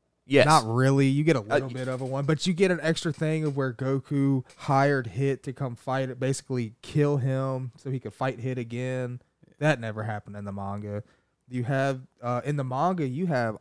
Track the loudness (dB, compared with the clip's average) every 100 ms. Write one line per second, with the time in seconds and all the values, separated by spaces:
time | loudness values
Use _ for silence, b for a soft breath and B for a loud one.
0 | _ _ _ 6 8 6 6 4 4 6
1 | 4 4 4 2 2 0 0 -6 -6 -6
2 | -4 -2 0 0 2 2 4 4 2 0
3 | -2 -2 -2 0 -2 0 -2 -2 -2 -2
4 | -2 0 2 2 -2 -12 0 4 4 2
5 | -2 -2 -2 -2 -6 -8 -8 -8 -6 -4
6 | -4 -4 -2 -2 -4 -4 -4 -10 -4 0
7 | 2 2 0 -2 -4 -6 -8 -10 -8 -6
8 | -8 -4 -4 -2 -4 -4 -6 -6 -4 -4
9 | -6 -8 -16 _ _ _ 0 0 -2 -6
10 | -6 -6 -8 -10 -8 -8 -6 -6 -6 -8
11 | -10 _ _ _ _ -6 -2 0 0 -2
12 | -10 _ -4 -4 -2 -4 -4 -2 0 0
13 | -2 -2 -2 0 -2 -4